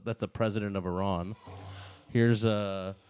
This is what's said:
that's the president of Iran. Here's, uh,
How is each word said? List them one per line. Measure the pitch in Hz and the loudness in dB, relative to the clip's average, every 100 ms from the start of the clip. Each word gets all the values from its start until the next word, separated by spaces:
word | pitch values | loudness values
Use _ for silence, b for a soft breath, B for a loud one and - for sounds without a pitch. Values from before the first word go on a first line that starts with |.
that's | 113 113 | -4 -4
the | 104 | -6
president | - 110 107 104 98 | 0 0 0 -2 -2
of | 90 | -2
Iran. | 90 98 87 90 113 B 95 95 B B B B | 0 0 0 -2 -8 B -16 -14 B B B B
Here's, | 120 117 110 | 4 6 6
uh, | 113 104 101 98 95 98 b | 4 2 -2 -4 -6 -10 b